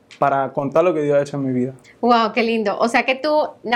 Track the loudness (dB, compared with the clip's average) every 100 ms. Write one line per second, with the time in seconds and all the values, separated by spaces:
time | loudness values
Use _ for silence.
0 | _ -2 0 0 -2 -4 -2 2 2 2
1 | 2 0 0 -4 -4 -2 -4 -6 -20 -4
2 | 2 2 2 0 -2 0 -2 -2 0 0
3 | 0 -2 0 0 -2 -6 -4